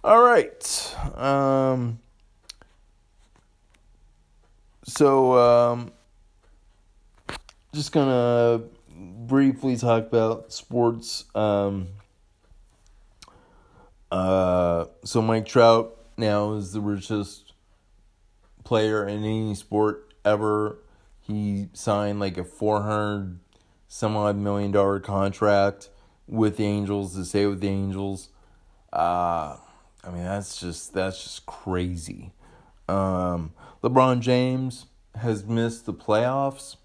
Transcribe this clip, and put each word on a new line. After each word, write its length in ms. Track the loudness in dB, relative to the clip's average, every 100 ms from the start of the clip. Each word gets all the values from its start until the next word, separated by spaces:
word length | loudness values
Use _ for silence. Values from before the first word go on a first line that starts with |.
All 160 | 8 8
right. 760 | 8 6 2 -6 -8 -6 -8 -8 -8 -2
Um, 840 | 0 2 2 2 2 0 -4 -6 _ _ _ _ -20 -20 -20 _ _ _ _ _ _ _ _ _ _ _ _ _ _ _ _ _ _ _ _ _
so, 540 | -14 4 4 6 6 6
um, 540 | 8 6 4 0 -8 -18 _ _ _ _ _ _ _ _ _ _ _ _ -16 -16 -18 _ _
just 200 | -10 0
gonna 720 | 2 2 2 2 4 2 2 -4 -20 _
briefly 880 | -20 -18 -16 0 4 4 2 -2 0
talk 300 | 2 2 4
about 440 | 2 2 -2 -8
sports. 760 | -18 -6 0 2 0 -10 -12 -8 -2
Um, 540 | 0 0 0 -4 -10 -14 _ _ _ _ _ -20 _ _ _ _ _ _ -20 _ _ _ _ -20 -20 _ _
uh, 760 | -4 0 2 2 2 2 0 -4 _
so 180 | -4 0
Mike 240 | 2 0 2
Trout 480 | 6 8 8 2 -12 -20 -4
now 340 | -2 0 -2
is 180 | -6 -8
the 80 | -6
richest 720 | -4 -6 -4 -6 -6 -14 _ _ _ _ _ _ _ _ _ _ _ _
player 440 | -2 0 2 0 -2
in 120 | -4
any 340 | -4 -4 -4
sport 640 | -8 -4 0 0 -2 -14 _ 0
ever. 540 | 0 0 0 -2 -8 _ _ _ _
He 480 | -8 -4 -4 -4 -8
signed, 460 | -8 -2 0 -2 -4
like, 200 | -6 -6
a 40 |
four 380 | -12 -4 -2 0
hundred 560 | 0 -4 -4 -6 -8 -14 _ _ _ _ _
some 300 | -6 -4 0
odd 180 | 0 0
million 360 | -2 -2 0
dollar 280 | 2 2 0
contract 880 | -4 -2 -2 0 2 4 2 -2 -20 -20 _ _ -8
with 300 | 0 0 0
the 80 | -2
Angels 480 | -2 -2 -4 -6
to 100 | -10
stay 220 | -4 0 0
with 160 | -2
the 60 | -4
Angels. 640 | -2 -4 -6 -8 -10 -14 _ _ _ _ _ _
Uh, 680 | -4 -2 0 -2 -2 -6 -12 -20 _ _ _
I 60 | -14
mean, 120 | -10
that's 360 | -6 -8 -8 -12
just, 360 | -12 -12 -8 -6
that's 260 | -6 -6
just 240 | -16 -16 -18
crazy. 880 | -14 -6 -4 -4 -8 -12 -14 -16 _ -20 -20 _ _ -4
Um, 640 | -2 0 -2 -2 -4 -8 -14 -20 -6
LeBron 380 | 0 4 4 2
James 680 | 2 0 0 -2 -6 -10 -20 _ _
has 320 | -8 -4 -4 -2
missed 400 | -2 -2 -4 -12
the 80 |
playoffs 840 | -10 0 0 2 -2 -4 -6 -20 -20